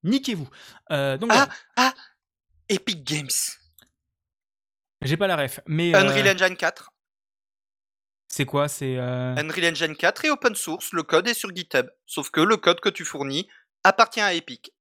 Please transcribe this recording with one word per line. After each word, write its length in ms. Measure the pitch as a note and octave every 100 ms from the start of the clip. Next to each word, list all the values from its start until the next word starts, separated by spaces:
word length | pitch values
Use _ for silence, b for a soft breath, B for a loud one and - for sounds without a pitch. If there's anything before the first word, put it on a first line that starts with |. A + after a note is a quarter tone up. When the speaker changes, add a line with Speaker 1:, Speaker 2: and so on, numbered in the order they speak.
Speaker 1:
Niquez-vous. 480 | D#3+ C4+ C4+ G3+ C3+ B B B _
Euh, 260 | D3 C#3 C3
donc 140 | A3+
Speaker 2:
Ah, 40 | A3
Speaker 1:
voilà. 160 | C#4 B B -
Speaker 2:
ah, 180 | B3+ B3+ B B _ _ _ _ _
Epic 360 | F#3+ - F3+
Games. 260 | B2+ D3+ C3+ - - - _ _ _ _ _ _ _ _ _ _ _ _ _ _
Speaker 1:
J'ai 160 | B2+ E3
pas 100 | G3
la 100 | E3+
ref, 240 | C#3 - -
mais, 280 | D#3 E3+
Speaker 2:
Unreal 320 | F#3+ G3 C#3 G3
Speaker 1:
euh, 80 |
Speaker 2:
Engine 220 | F#3 F#3 F3+
quatre. 340 | E3+ - - _ _ _ _ _ _ _ _ _ _ _ _ _ _
Speaker 1:
c'est 160 | - C3+
quoi ? 220 | D3 D3
C'est, 280 | - C3+ B2+
euh, 380 | B2 B2+ B2+ B2+
Speaker 2:
Unreal 360 | D3+ E3+ E3+
Engine 240 | D#3 D#3+ D3+
quatre 280 | E3+ F#3+
est 60 | D#4
open 240 | D4 B3+
source, 380 | G#3 - E3 -
le 100 | F3
code 240 | D#3 D#3+ G3
est 80 |
sur 200 | A#3 G3+
GitHub. 340 | F#3 F3+ C3+ A#2 _ _
Sauf 240 | - C3+
que 100 | -
le 160 | F3 G#3+
code 240 | E3+ F3
que 80 | -
tu 160 | -
fournis 440 | D#3+ D3 C#3 C#3 G3 b b _
appartient 380 | F#3+ - A3 -
à 120 | G#3
Epic. 380 | F3 - B2 - _